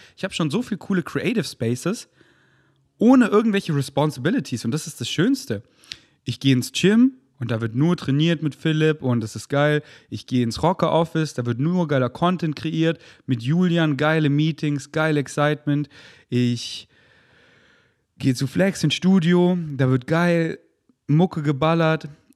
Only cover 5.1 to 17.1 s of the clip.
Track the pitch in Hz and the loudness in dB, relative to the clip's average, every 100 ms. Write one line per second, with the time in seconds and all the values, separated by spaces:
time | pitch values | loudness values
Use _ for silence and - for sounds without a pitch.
5.1 | - 220 269 - 104 - _ _ - _ | 0 0 0 -4 -8 -10 _ _ -20 _
6.1 | _ - 113 139 123 - - 180 226 262 | _ -10 -2 2 2 0 0 2 4 4
7.1 | - _ - 117 113 117 120 165 175 135 | 0 _ -10 -6 -4 -2 0 0 0 0
8.1 | 143 165 156 156 - 160 156 156 151 131 | 0 2 0 -4 -4 -2 0 0 0 -2
9.1 | 120 107 113 - 139 147 147 - - _ | -2 -4 -10 -4 0 2 0 -4 -16 _
10.1 | 113 - 127 117 - 160 185 160 160 165 | -14 -2 0 0 0 0 0 0 2 0
11.1 | 160 151 - 120 117 156 180 151 139 123 | -2 -4 -4 -4 -2 0 0 0 0 -2
12.1 | - 175 185 160 139 160 160 160 160 - | 0 0 0 -4 -4 -4 -2 -2 -2 -10
13.1 | - - 120 120 170 180 170 156 135 151 | -12 -4 -4 0 2 2 2 2 0 0
14.1 | 160 147 143 160 147 151 143 - 156 156 | 2 2 2 0 0 -4 -4 -4 -2 0
15.1 | 147 131 - 147 147 147 147 143 - - | 0 -2 0 0 0 -2 -2 -2 -12 -20
16.1 | - _ 123 120 120 - - - _ _ | -20 _ 0 0 -2 -8 -14 -18 _ _